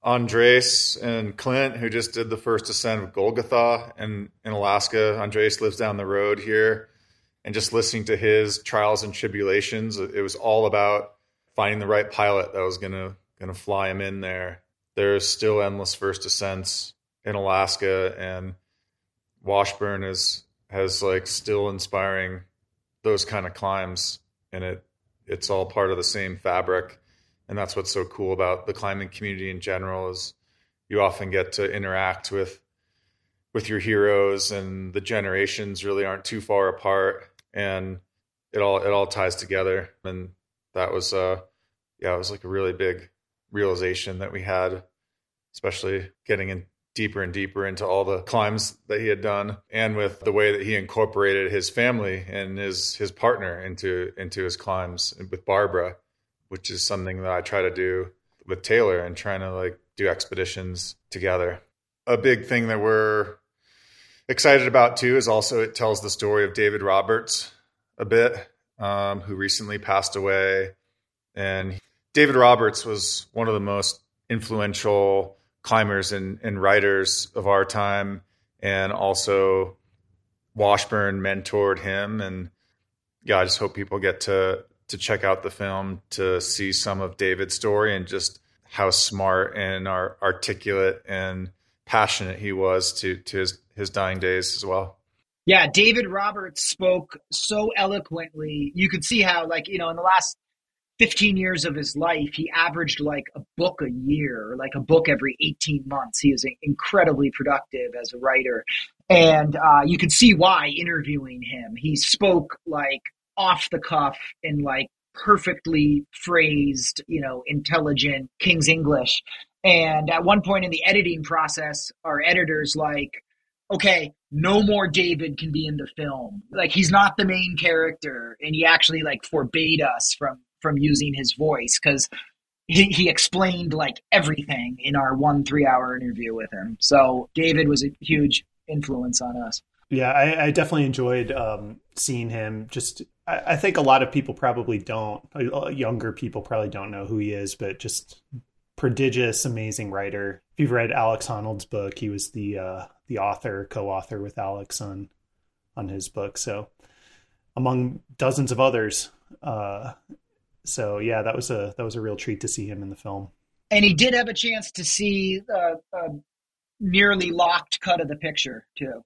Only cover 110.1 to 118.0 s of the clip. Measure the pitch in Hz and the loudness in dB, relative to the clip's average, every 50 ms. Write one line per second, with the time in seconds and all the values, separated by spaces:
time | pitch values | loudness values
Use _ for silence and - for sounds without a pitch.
110.1 | - - 233 240 208 156 170 185 190 170 156 147 143 165 175 175 170 160 147 143 | 4 8 10 10 10 10 8 6 6 6 2 0 -2 -4 -4 -2 -2 -2 -2 -2
111.1 | 147 143 131 131 127 123 123 - 131 127 120 110 110 117 127 156 151 143 - - | -4 -6 -6 -8 -12 -14 -12 -12 -10 -12 -12 -12 -12 -6 -4 -2 0 0 2 0
112.1 | - - 208 196 185 170 147 - - - _ 170 156 147 143 139 139 - _ - | 2 4 4 4 4 4 2 -2 -10 -16 _ -8 -6 -4 -2 -2 -4 -4 _ -16
113.1 | _ _ _ _ _ - 196 185 180 - - - - 160 - - 170 156 143 139 | _ _ _ _ _ 0 2 2 2 2 0 -4 -4 -4 -4 0 0 2 2 2
114.1 | 135 - - - - _ - 160 151 147 143 139 131 135 139 - _ _ _ _ | 0 -4 -14 -16 -18 _ -6 -4 -2 -2 -2 -2 -2 -2 -4 -6 _ _ _ _
115.1 | _ - - - 208 196 - 185 180 - _ 165 165 156 147 147 147 147 147 _ | _ -10 6 6 6 6 6 0 -4 -2 _ 0 2 4 4 4 4 2 0 _
116.1 | - - - 175 175 170 160 156 151 147 143 143 139 131 123 - - - - - | -16 -14 -6 0 2 4 4 4 2 2 2 2 0 0 -2 -4 -4 -6 -8 -4
117.1 | 165 156 139 135 127 127 127 - 147 147 143 147 156 170 151 147 147 139 | -4 -4 -4 -4 -6 -8 -8 -4 -4 -4 -2 0 0 0 2 2 0 2